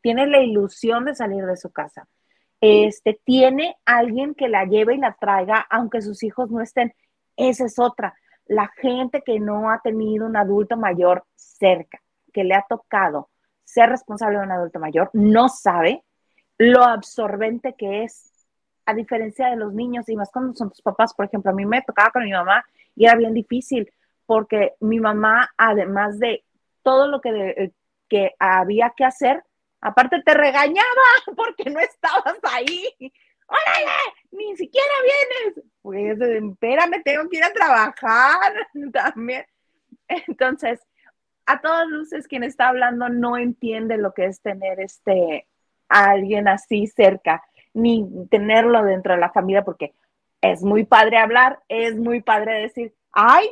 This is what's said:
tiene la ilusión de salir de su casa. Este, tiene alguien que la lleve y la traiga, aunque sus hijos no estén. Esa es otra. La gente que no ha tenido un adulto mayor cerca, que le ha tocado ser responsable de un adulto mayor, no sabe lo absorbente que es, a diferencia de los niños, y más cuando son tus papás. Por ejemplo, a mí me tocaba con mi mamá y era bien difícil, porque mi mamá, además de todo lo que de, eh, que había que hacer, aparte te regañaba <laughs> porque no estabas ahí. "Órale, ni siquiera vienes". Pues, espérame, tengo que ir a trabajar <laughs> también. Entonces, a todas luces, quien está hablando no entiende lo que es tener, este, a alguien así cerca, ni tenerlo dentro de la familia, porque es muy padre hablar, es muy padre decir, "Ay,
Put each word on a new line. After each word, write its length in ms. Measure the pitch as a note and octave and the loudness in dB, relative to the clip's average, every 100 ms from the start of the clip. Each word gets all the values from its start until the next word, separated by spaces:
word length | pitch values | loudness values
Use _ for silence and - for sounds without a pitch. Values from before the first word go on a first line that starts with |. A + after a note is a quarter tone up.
tiene 260 | A#3 A#3 C#4 | -2 0 4
la 120 | C#4+ | 4
ilusión 640 | B3 G#3 G3 - A3+ A#3 C4 | 4 0 -2 -2 -2 -2 -4
de 100 | C#4 | -6
salir 300 | G#3+ G3 F#3 | -6 -6 -6
de 120 | F3+ | -8
su 140 | F3+ | -10
casa. 360 | - D3+ - - _ _ _ _ _ | -12 -14 -16 -20 _ _ _ _ _
Este, 600 | G#3+ G#3+ G#3+ G#3 A3 G#3+ | 6 6 4 0 -4 -4
tiene 540 | - C4 C4 C4+ E4+ - - | 0 4 4 2 -6 -4 0
alguien 480 | A#3+ A#3+ A#3 C#4+ | 2 0 -2 -6
que 160 | D4 C4 | -4 -2
la 160 | G#3 F#3+ | -2 0
lleve 300 | G#3+ G#3+ C4+ | 0 2 0
y 40 | |
la 140 | B3+ | -2
traiga, 540 | - G3+ G3 F#3 G#3+ - | -4 -2 -2 0 -2 0
aunque 320 | A3+ A#3 A#3 | -4 -4 -6
sus 220 | G#3 G3+ | -8 -8
hijos 260 | A3 A3 A#3+ | -8 -6 -6
no 100 | A3+ | -6
estén. 320 | A3+ - A#3+ _ _ _ _ - | -4 -2 -4 _ _ _ _ -2
Esa 300 | B3+ B3 A#3+ | -2 -2 -4
es 120 | - | 0
otra. 380 | A#3+ - G3+ _ _ _ - | -2 -2 -10 _ _ _ -4
La 240 | G#3+ G#3 - | -2 -2 -4
gente 440 | C4+ B3 B3+ C#4 | -4 -4 -4 -6
que 160 | C#4 G#3+ | -4 -4
no 300 | G#3 G#3 A3 | -4 -4 -2
ha 100 | A3+ | -2
tenido 440 | A#3 A3 G#3+ G#3+ A3+ | -2 -4 -4 -4 -4
un 100 | G#3+ | -2
adulto 400 | G3 G3+ G3+ A#3 | 0 0 0 -2
mayor 480 | G#3 F3+ F3+ F3+ _ _ | -2 2 2 2 _ _
cerca, 640 | _ _ G3 F3 E3 - _ _ _ | _ _ 2 2 -2 -20 _ _ _
que 100 | - | -4
le 120 | F#3 F#3+ | 0 0
ha 100 | - | 0
tocado 640 | A#3 _ G#3 F3+ D3 - _ _ _ | -8 _ -2 0 -2 -10 _ _ _
ser 260 | _ - A#3 | _ 4 4
responsable 500 | B3 - G#3 A3 G3+ | 4 -6 -6 -2 -2
de 60 | G3 | -4
un 60 | |
adulto 280 | F3+ F3 E3+ | -4 -6 -8
mayor, 320 | D#3 D#3+ F#3 | -4 -2 -2
no 360 | A3 G#3 A3 B3+ | 2 4 4 4
sabe 540 | - G3+ F3 E3 C#4+ _ _ _ _ _ _ | 0 -2 2 0 -2 _ _ _ _ _ _
lo 260 | A#3 B3 | 6 8
absorbente 920 | B3 A3 - - G#3+ G#3 A3 A#3 C4 B3 | 6 4 -6 -8 -6 -4 -4 -4 -10 -8
que 260 | G3 G3+ | -8 -6
es, 280 | A3+ - _ _ _ _ _ _ - | -8 -12 _ _ _ _ _ _ -6
a 80 | A3 | -6
diferencia 540 | A3 A#3 A3 G#3+ B3+ | -4 -6 -6 -4 -4
de 60 | A#3+ | -2
los 180 | G#3 | -6
niños, 360 | G#3 B3 A#3+ A3+ | -8 -8 -8 -8
y 60 | G#3+ | -8
más 160 | G3 | -8
cuando 240 | B3+ B3+ A#3+ | -8 -8 -8
son 160 | G#3 | -10
tus 100 | _ | _
papás. 320 | - G3 A3+ | -6 0 -2
Por 120 | - G3+ | 0 -6
ejemplo, 260 | G3+ F#3+ | -4 -4
a 20 | |
mí 120 | F#3+ G3+ | -2 -2
me 180 | B3 | -2
tocaba 260 | C4 G#3+ G#3+ | -2 2 2
con 140 | B3+ | 2
mi 80 | G#3+ | -4
mamá 340 | F#3+ F3+ G#3+ - _ _ - | -4 0 0 -2 _ _ 4
y 100 | A3+ | 6
era 100 | A#3 | 6
bien 200 | A3+ A3+ | 2 -2
difícil, 560 | G#3 A#3+ - B3+ G#3 _ _ _ - | -4 -8 -4 -6 -6 _ _ _ -2
porque 480 | A3 G#3+ G#3+ F#3+ - | -2 0 -2 -2 -2
mi 200 | G#3+ A3+ | -4 -2
mamá, 480 | A3 G#3 G#3+ A3+ B3+ - | -2 0 2 2 0 0
además 600 | A3+ G#3 F#3 G3 G#3 G#3 | 2 2 -2 -2 -4 -4
de 260 | A#3 G#3+ _ _ _ _ | -4 -4 _ _ _ _
todo 260 | C4 C4 C#4 | 0 2 2
lo 140 | C#4 | -2
que 100 | A#3+ | -6
de, 180 | A3 F#3+ | -6 -6
eh, 200 | - F#3+ _ _ _ _ | -6 -8 _ _ _ _
que 240 | G#3 F#3+ - | 0 0 0
había 540 | F#3+ F#3 F#3 G#3 A#3 - | 0 2 0 0 -2 0
que 80 | C4 | -2
hacer, 380 | - C4 D#4+ _ _ _ _ | 0 -2 -2 _ _ _ _
aparte 400 | G#3+ G#3 B3+ F4 - | 0 2 2 0 2
te 80 | |
regañaba 520 | D4 D4 C#4 D4 F#4 B4 | 4 4 2 0 2 2
<laughs> 500 | B4 B4+ B4+ - C4+ | 4 6 4 0 -6
porque 340 | A#4 - D4 | -8 -6 -8
no 100 | D4 | -4
estabas 580 | B4 _ E4 F#4 - - | -4 _ -2 -2 -4 -6
ahí. 440 | G#4+ B3 B3 F4 G#4+ _ C4 _ _ _ _ | -6 -4 -4 -6 -10 _ -20 _ _ _ _
"Órale, 440 | D5 D#5+ - D5+ C5+ C5 _ _ | -2 0 -2 -2 -4 -4 _ _
ni 240 | F#4+ G#4+ F4+ | -14 -12 -10
siquiera 380 | F#4 B4+ C#5+ C#5 | -4 -2 -2 0
vienes". 600 | B4+ C#5+ C5 B4+ A4 - - _ | 0 0 -2 -4 -6 -10 -20 _
Pues, 380 | G3+ G3 G#3 G#3+ | -12 -8 -6 -4
espérame, 840 | B3 A3 G#3+ F#3+ A3+ C#4 E4+ F4 | -2 -4 -6 -8 -2 0 0 -2
tengo 260 | C#4+ D4 D#4+ | -2 -4 -4
que 80 | E4+ | -2
ir 60 | |
a 100 | E4+ | -2
trabajar 1000 | A4+ E4 A#3 G#3+ - B3+ A3+ C4+ D#4+ G4 G#3+ - | 0 2 2 0 -4 0 2 4 2 0 -2 -10
<laughs> 200 | D4 C#4+ | -12 -6
también. 520 | A#3+ A3+ A3 A#3 B3+ - _ _ _ _ _ _ | -4 -4 -6 -10 -10 -14 _ _ _ _ _ _
Entonces, 720 | E4+ - - B3+ C4 B3 A#3 _ _ _ _ _ _ - | -10 -10 -4 -2 -2 -6 -8 _ _ _ _ _ _ -2
a 160 | C#4 | -2
todas 260 | D#4 E4 E4 | 0 -2 -2
luces, 400 | D4+ D#4 D#4+ - | -6 -10 -14 -10
quien 160 | C4 | -8
está 260 | B3 - B3+ | -8 0 0
hablando 400 | B3+ B3 A#3+ B3 | 2 -2 -2 -4
no 280 | A#3+ A#3+ A#3+ | -2 -2 -2
entiende 600 | B3 A#3+ A#3 A3 A3+ A3 | -4 -6 -8 -6 -4 -4
lo 160 | G3 | -4
que 120 | G3 F#3 | -2 -4
es 160 | F#3 | -4
tener, 380 | G#3+ F#3+ F#3+ F#3 | -10 -6 -8 -8
este, 680 | G3 - - F#3 E3+ D3+ _ _ _ _ _ | -10 -8 -2 0 0 -4 _ _ _ _ _
a 220 | G3+ G3+ | 4 4
alguien 360 | G3 G3 G#3 G#3 | 2 0 0 0
así 400 | G3+ - G#3 G#3 | 0 -2 -4 -4
cerca, 560 | - G3 F#3+ - D#3+ _ _ _ | 4 4 4 -4 -4 _ _ _
ni 320 | A3 A#3 A3+ F#3+ F3+ F3+ | -2 0 0 -2 -12 -2
tenerlo 540 | G#3+ G#3 A3 A#3 A#3 | 0 4 2 4 2
dentro 300 | G#3 F#3 F#3 | 2 -2 0
de 60 | F3+ | 0
la 120 | F3 | 0
familia, 320 | G3+ F#3 G3 | 0 0 -2
porque 300 | G3 E3 D3 _ _ _ _ _ | -2 -10 -12 _ _ _ _ _
es 220 | F#3+ F3 | -2 0
muy 220 | F#3+ G#3+ G#3+ | 0 0 4
padre 320 | A3+ A3 A3+ | 4 6 4
hablar, 420 | A3 A#3+ B3+ C4+ _ | 2 4 4 2 _
es 260 | A3+ A3+ A3 | -6 -4 -4
muy 240 | A#3 A#3+ | -4 -4
padre 400 | A#3 G#3+ G#3+ A3 | 0 0 0 -4
decir, 340 | A3 - A#3 _ _ | -6 -10 -12 _ _
"Ay, 380 | - A3 D#4 G#4+ | 2 6 6 4